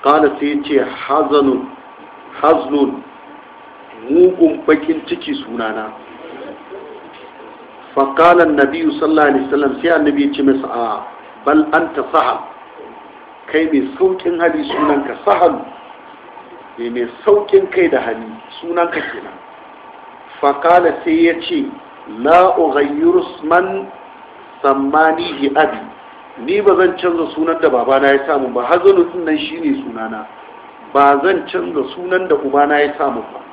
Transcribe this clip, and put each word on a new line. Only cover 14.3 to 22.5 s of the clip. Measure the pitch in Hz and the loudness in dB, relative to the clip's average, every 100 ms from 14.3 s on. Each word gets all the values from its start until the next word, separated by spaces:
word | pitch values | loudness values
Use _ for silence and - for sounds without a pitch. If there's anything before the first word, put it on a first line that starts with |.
| 170 | 0
hali | 170 156 139 | 0 -2 -4
sunanka | - 147 143 139 - | -2 0 0 -2 -4
Sahal, | 202 - 175 131 - - - - - - - - - - - | 0 4 2 0 -10 -18 -20 -20 -20 -20 -20 -20 -20 -20 -20
ne | - 120 | -10 -6
mai | 120 117 - | -4 -6 -2
saukin | - 202 202 196 190 | 4 4 6 2 4
kai | - 165 | 0 2
da | 135 | 0
hali | 117 113 113 - - - | -2 -8 -10 -16 -20 -14
sunanka | 170 175 170 156 | -6 -2 -2 -4
kenan." | 139 - - - - - - - - - - - - - | -8 -12 -14 -18 -20 -20 -20 -20 -20 -20 -20 -20 -20 -2
Fa | 143 | -2
qala | 143 170 175 165 - | 2 4 4 4 0
sai | 170 160 170 | -2 2 2
ya | 165 | 2
ce, | - 165 - - - - - 110 | -4 -4 -4 -10 -20 -20 -18 -6
"La | 135 175 185 | 4 6 6